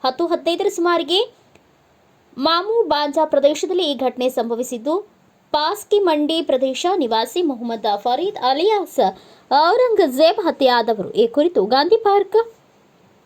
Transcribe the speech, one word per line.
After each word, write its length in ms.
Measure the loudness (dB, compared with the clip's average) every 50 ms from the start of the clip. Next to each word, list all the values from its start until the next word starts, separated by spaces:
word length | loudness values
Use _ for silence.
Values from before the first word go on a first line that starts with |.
| -4
ಹತ್ತು 240 | -4 -2 -2 -2
ಹದಿನೈದರ 400 | -2 -2 -2 -2 -2 -2 0 -2 -2 -2
ಸುಮಾರಿಗೆ 540 | 0 0 0 0 0 0 0 0 -2 -2 -2 -6 _ _ _ _ _ _ _ _ _ _ _ _ _ _ _ _ _ _ _ -8
ಮಾಮು 460 | -4 -2 0 0 0 -2 0 0 0 0
ಬಾಂಜಾ 420 | 0 0 -2 -2 -2 0 0 0
ಪ್ರದೇಶದಲ್ಲಿ 680 | 0 2 2 2 2 2 0 -4 -4 -2 -2 -2 -2
ಈ 40 | -2
ಘಟನೆ 340 | -2 -4 -4 -2 -2 -4 -2
ಸಂಭವಿಸಿದ್ದು, 680 | -2 -2 -4 -4 -4 -6 -6 -8 -10 -8 -4 -2 -4 -4 -4 -8 _ _ _ _ _ _ _ _
ಪಾಸ್ಕಿ 480 | -4 -2 -2 -2 -4 -6 -4 0 0 2
ಮಂಡಿ 420 | 2 2 2 0 0 0 -2 -2
ಪ್ರದೇಶ 440 | -2 -2 -2 0 0 -2 -2 -2 -2 -2 0
ನಿವಾಸಿ 460 | 0 -2 -2 -2 -2 -2 -4 -4 -2
ಮೊಹಮ್ಮದ್ 560 | -2 -2 -4 -6 -6 -8 -8 -4 -2 -2 -2
ಫರೀದ್ 400 | -2 -2 -2 -2 -2 -2 -4 -4
ಅಲಿಯಾಸ್ 600 | -2 -2 0 0 2 2 2 0 0 -2 -2 0 0 0 0 -2 -6 -12 -20 -20 -18 _ 0 2
ಔರಂಗಜೇಬ್ 840 | 2 4 4 4 4 2 2 4 2 2 2 2 4 4 4 4 2 -2
ಹತ್ಯೆಯಾದವರು. 680 | -2 0 2 2 2 2 2 2 0 -2 -4 -4 -4
ಈ 160 | 0 0 0
ಕುರಿತು 380 | 2 2 2 0 2 2 0 0
ಗಾಂಧಿ 320 | 2 2 2 2 4 2
ಪಾರ್ಕ್ 580 | 2 4 4 2 2 2 2 2 0 0 0 -6 _ _ _ _ _ _ _ _ _ _ _ _ _ _